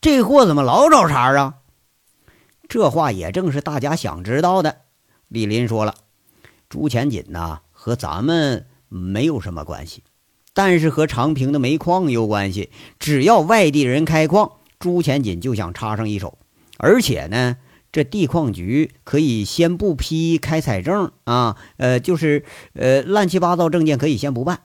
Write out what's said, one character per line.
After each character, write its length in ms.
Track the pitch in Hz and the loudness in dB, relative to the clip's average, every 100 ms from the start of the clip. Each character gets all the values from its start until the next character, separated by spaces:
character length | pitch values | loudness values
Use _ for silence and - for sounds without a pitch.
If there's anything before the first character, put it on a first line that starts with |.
这 220 | 320 277 | 4 4
货 220 | 208 285 | 4 6
怎 120 | 226 147 | 6 4
么 60 | |
老 280 | 131 160 294 | 4 4 6
找 180 | 302 170 | 6 4
茬 240 | 143 127 139 | 2 4 4
啊？” 180 | 139 131 _ _ _ _ _ _ _ _ _ _ _ | 0 -4 _ _ _ _ _ _ _ _ _ _ _
这 220 | 233 180 | 0 2
话 220 | 131 151 | 2 0
也 180 | 98 82 | -2 -4
正 220 | 104 190 | -2 -2
是 80 | 139 | -2
大 180 | 156 147 | -4 -4
家 160 | 139 | -4
想 300 | 156 - 80 | -4 -6 -8
知 180 | 92 127 | -4 0
道 180 | 175 190 | 2 2
的。 180 | 156 - _ _ _ _ _ | 0 -4 _ _ _ _ _
李 180 | 117 104 | -4 -2
林 220 | 110 120 | 0 0
说 160 | 110 | 0
了： 100 | 107 - _ _ _ _ - _ _ | -2 -4 _ _ _ _ -20 _ _
“朱 200 | - 147 | -4 -2
前 220 | 113 139 | 0 -2
锦 140 | 107 - | -4 -8
呐， 320 | 85 82 76 _ | -8 -8 -10 _
和 240 | _ - | _ -6
咱 280 | 123 87 80 | -6 -6 -4
们 440 | 131 170 147 117 135 _ _ | -2 0 0 -2 -8 _ _
没 360 | 95 90 98 | -10 -6 -2
有 160 | 151 139 | -2 -2
什 140 | 95 | -6
么 100 | 82 | -10
关 220 | 76 82 - | -10 -12 -14
系， 160 | - _ _ _ _ _ | -18 _ _ _ _ _
但 280 | - 196 175 | 0 2 4
是 100 | 160 | 2
和 160 | 147 156 | 0 -2
长 260 | - 135 | 0 -2
平 200 | 147 131 | 0 -2
的 80 | 143 | 0
煤 180 | 123 156 | 0 -2
矿 320 | 170 180 170 | 0 0 0
有 160 | 120 110 | 0 0
关 260 | 104 98 | 0 -2
系。 180 | 95 95 - - _ | -4 -8 -12 -20 _
只 240 | - 147 | -2 2
要 160 | 151 226 | 4 4
外 320 | 160 226 170 | 4 4 4
地 120 | 147 | 2
人 220 | 131 131 | 2 0
开 220 | 160 160 156 | 2 2 2
矿。” 260 | 185 208 _ _ _ | 2 0 _ _ _
朱 240 | 180 175 | -2 0
前 200 | 156 139 | 0 -2
锦 180 | 117 87 | -2 -4
就 140 | 123 | -4
想 200 | 110 87 | -6 -6
插 220 | 87 110 107 | -8 -6 -4
上 120 | 110 | -4
一 100 | 104 | -4
手。 200 | 90 - _ _ _ - | -8 -14 _ _ _ -2
而 240 | 120 240 | 4 4
且 240 | 214 98 78 | 4 -2 -4
呢， 320 | 113 123 127 _ _ _ | -2 -2 -4 _ _ _
这 100 | 160 | -4
地 240 | 139 208 151 | -4 -2 0
矿 260 | 165 143 | 0 -2
局 380 | 90 90 131 160 _ | -4 -4 -2 -2 _
可 140 | - 143 | -4 0
以 260 | 156 113 | 0 0
先 320 | 101 - 170 175 | -4 0 0 2
不 180 | 202 | -2
批 440 | 143 - 160 165 165 | -2 -4 -2 0 0
开 220 | - 160 | 0 -4
采 200 | 156 101 | -2 -4
证 320 | 92 202 185 _ | -2 -2 -4 _
啊， 320 | - 120 120 101 - _ | -4 0 0 -4 -14 _
呃， 240 | 127 127 | 0 0
就 160 | 127 170 | 0 -2
是， 280 | 156 147 - - - | 0 0 -4 -20 -20
呃， 300 | - 127 135 | -4 2 2
乱 260 | 151 208 190 | 2 0 0
七 100 | 180 | 0
八 160 | 170 | 0
糟 140 | 175 170 | 2 2
证 160 | 170 156 | 2 0
件 120 | 139 | 0
可 100 | 143 | 0
以 80 | 120 | -2
先 160 | 143 | -2
不 120 | 123 | -4
办。 160 | 135 180 | -4 -6